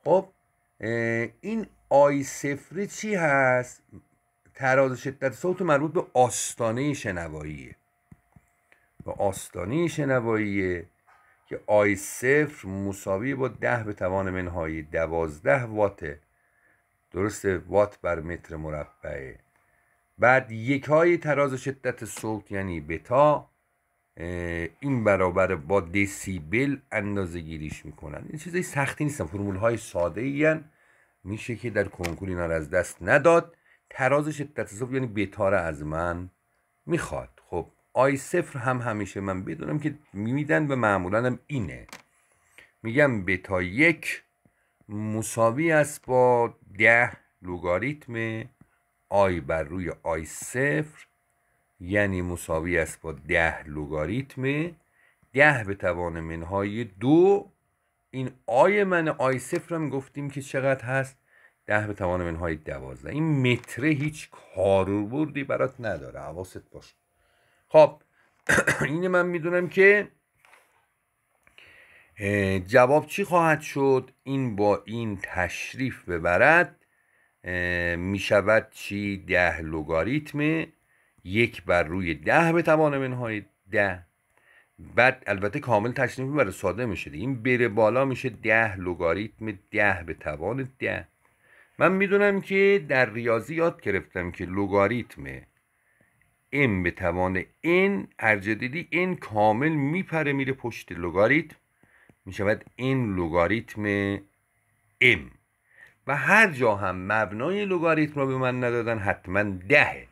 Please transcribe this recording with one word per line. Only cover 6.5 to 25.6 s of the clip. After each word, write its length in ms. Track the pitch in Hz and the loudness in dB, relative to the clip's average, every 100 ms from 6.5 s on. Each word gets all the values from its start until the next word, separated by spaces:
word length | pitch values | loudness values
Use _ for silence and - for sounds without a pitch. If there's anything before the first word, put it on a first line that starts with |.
| - 113 117 147 | -4 -2 0 -2
شنواییه، 840 | 135 113 87 82 78 78 76 64 - _ _ _ - _ _ _ _ _ _ _ _ - | -4 -4 -6 -8 -10 -10 -12 -14 -20 _ _ _ -20 _ _ _ _ _ _ _ _ -12
به 60 | |
آستانه 760 | - 101 95 - 92 90 143 170 | -2 -2 -2 -10 -10 -4 -2 -2
شنواییه 1000 | - 139 131 113 110 107 101 92 90 85 _ _ _ _ _ _ | -2 0 0 2 0 0 0 -2 -4 -8 _ _ _ _ _ _
که 120 | - - | -12 2
آی 280 | 104 104 98 | 4 4 0
صفر 720 | - - 123 147 151 151 95 | -4 -4 2 2 2 -6 -10
مساوی 680 | 98 98 95 - 95 127 135 | -6 -6 -6 -4 -4 -2 -4
با 120 | 131 | -4
ده 360 | 107 120 120 | -2 -2 -2
به 100 | 107 | -4
توان 360 | 104 92 95 95 | -4 -2 0 -2
منهای 520 | 92 90 87 80 80 | -4 -4 -4 -6 -6
دوازده 800 | 76 80 80 82 82 76 131 139 | -6 -4 -2 -2 -4 -4 0 0
واته. 560 | 117 107 101 - 80 73 _ _ _ _ _ _ _ _ _ | 0 -2 -2 -2 -12 -12 _ _ _ _ _ _ _ _ _
درسته؟ 460 | 87 104 104 101 90 | -4 -4 -2 -4 -4
وات 420 | 85 95 104 - | 0 2 2 -2
بر 180 | 87 85 | -4 -4
متر 360 | 78 87 - 80 | -6 -12 -12 -12
مربعه. 840 | 78 76 73 _ 78 73 65 - _ _ _ _ _ _ _ _ | -8 -8 -10 _ -12 -12 -12 -18 _ _ _ _ _ _ _ _
بعد 340 | 117 131 110 | 4 4 2
یکای 680 | 113 113 139 135 151 175 170 | -10 -2 -2 2 2 4 2
تراز 360 | 151 139 143 | 0 0 0
شدت 520 | 131 139 131 127 117 107 | -2 -6 -6 -8 -8 -12
صوت 460 | - 113 107 - | -8 -6 -6 -6
یعنی 300 | 98 95 82 | -6 -6 -6
بتا، 680 | 73 82 - 123 147 147 - _ _ _ _ _ _ - | -6 -8 0 4 4 2 -4 _ _ _ _ _ _ -12
اه، 100 | 85 87 87 85 85 _ | -8 -6 -6 -6 -6 _
این 240 | 139 131 | -4 0
برابر 520 | 107 98 92 87 92 | 4 4 2 2 0
با 260 | 90 | 0